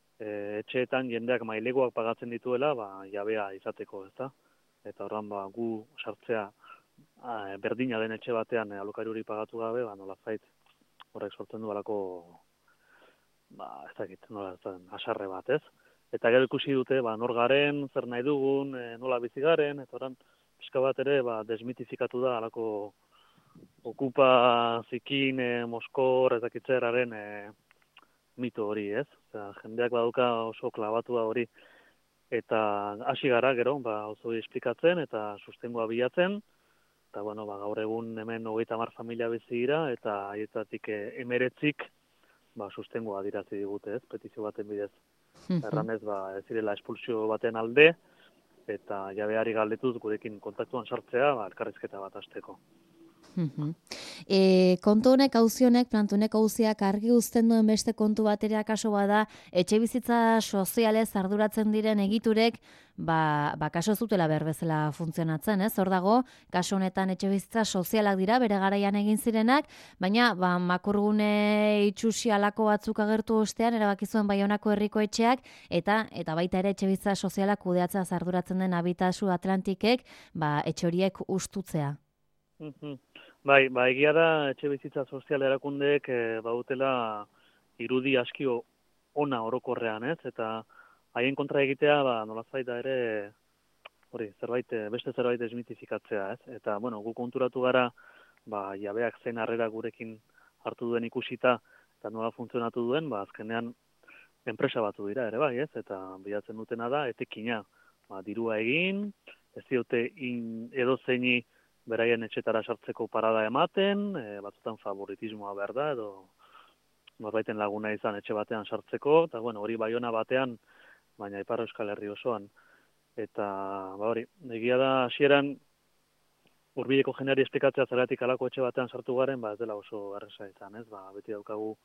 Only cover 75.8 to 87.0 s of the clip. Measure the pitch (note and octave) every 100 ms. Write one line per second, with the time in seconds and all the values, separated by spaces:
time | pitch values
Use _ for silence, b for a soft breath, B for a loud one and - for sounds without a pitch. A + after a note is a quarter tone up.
75.8 | G3+ G#3+ G#3+ - E3 D#3+ F3+ F#3 G3 G3
76.8 | F#3+ F#3+ G3+ F#3+ F#3+ G3 G3 G3+ F#3 F3+
77.8 | F3+ G3+ F3+ F3 E3+ F3+ - F#3 F#3 F3
78.8 | F3 F3+ F#3 F3+ G3 F3 F#3+ F#3+ G3 F#3
79.8 | G#3+ B3 - B B E3+ D3+ D3 - D#3
80.8 | F3 F3 F#3+ - - F#3+ - G3+ - E3
81.8 | C#3+ C#3+ _ _ _ _ _ - D#3 C3
82.8 | D3 C3+ _ - B B C#3 C#3 C3 B2+
83.8 | B2+ C3 D3 D3+ E3 D#3 C#3+ C3 D3 C#3
84.8 | D3 D3 B2+ C3+ - C#3+ C3+ C3+ C#3+ C#3+
85.8 | C#3+ D3 - B2 A2+ A2+ A2+ A#2+ - B2+
86.8 | C3+ B2+